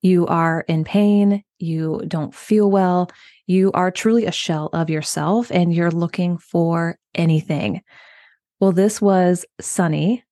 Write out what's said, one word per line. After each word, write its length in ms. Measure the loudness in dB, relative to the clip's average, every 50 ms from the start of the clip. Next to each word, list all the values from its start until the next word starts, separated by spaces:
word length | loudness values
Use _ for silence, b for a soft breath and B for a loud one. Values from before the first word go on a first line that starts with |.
You 260 | 4 4 4 4 2
are 380 | 2 0 0 0 0 0 -2 -4
in 160 | -4 -2 -4 -4
pain. 600 | -2 0 2 2 4 4 4 4 2 2 0 -4 _ _
You 460 | _ -8 -6 -4 -4 -4 -4 -4 -6 -6
don't 260 | -6 -6 -6 -6 -6 -10
feel 380 | -16 -4 0 2 2 4 4
well. 380 | 4 2 2 2 2 0 0 -2 B B B B B B B
You 240 | 0 2 2 2 2 2
are 180 | 0 -2 -2
truly 340 | -2 -2 -2 2 2 2 0
a 60 | 0
shell 380 | -4 -6 -4 -4 -4 -4 -4 -4
of 180 | -4 -4 -2 -2
yourself, 640 | -2 -4 -4 -6 -6 -4 -2 0 0 0 -2 -2
and 220 | 0 0 0 2 2
you're 180 | 0 0 0
looking 460 | 0 -2 -4 -4 -4 -4 -2 -2 -2
for 600 | -6 _ _ -2 -2 0 0 0 -2 -2 -4 -6 _ _ _ _
anything. 640 | -2 0 2 2 0 0 -2 -6 -4 -4 -4 -6 -6 _ b b b b b b b b b b b b _ _ _
Well, 120 | 0 0
this 300 | 2 2 2 0 0 0
was 440 | 0 2 2 4 4 2 2 0 -2 -12 _ _
Sunny 640 | -12 -10 -4 -2 -2 0 0 0 0 0 -2 -2 _ _